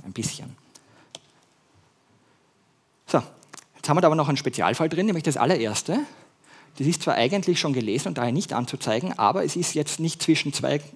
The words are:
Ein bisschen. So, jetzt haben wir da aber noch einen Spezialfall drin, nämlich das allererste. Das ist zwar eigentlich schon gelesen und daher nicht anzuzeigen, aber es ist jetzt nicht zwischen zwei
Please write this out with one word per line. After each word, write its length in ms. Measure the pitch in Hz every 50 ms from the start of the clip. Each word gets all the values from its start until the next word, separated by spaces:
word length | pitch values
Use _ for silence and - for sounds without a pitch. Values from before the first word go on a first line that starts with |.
| -
Ein 80 | 95 95
bisschen. 440 | - 107 - - - - 127 - - _ _ _ - _ _ - - - _ _ - - _ _ _ _ _ _ _ _ _ _ _ _ _ _ _ _ _ _ _ _ _ _ _ _ _ _ _ _ _ _ _ _ _ _ _ _
So, 160 | - - 147 117 - - - - _ - - - _ _
jetzt 120 | - - -
haben 80 | 147
wir 40 | 175
da 80 | 175 156
aber 80 | 156
noch 120 | 160 151 139
einen 80 | 147
Spezialfall 520 | 131 - 135 - - 90 87 110 - 165 160
drin, 180 | 165 160 190
nämlich 160 | 220 196 165 151
das 140 | 165 143
allererste. 640 | - 110 139 185 147 113 107 107 107 - - 170 254 294 - - - - _ _ _ _ _ - - - - - -
Das 80 | 135
ist 160 | 147 170 - -
zwar 120 | 165 -
eigentlich 460 | - 117 131 185 202 180 - 175 156
schon 140 | - 156 139
gelesen 340 | 127 117 107 101 135 - 196
und 100 | 165 135
daher 140 | 123 123 117
nicht 220 | 160 - - -
anzuzeigen, 600 | 117 120 - - 143 - - 110 113 175 185 - -
aber 260 | 110 101 - 196 190
es 120 | 156 -
ist 180 | 170 175 - -
jetzt 260 | 156 147 147 - -
nicht 220 | 160 165 160 - -
zwischen 300 | - 160 151 - 147 135
zwei 260 | - 135 131 135 151 147 - -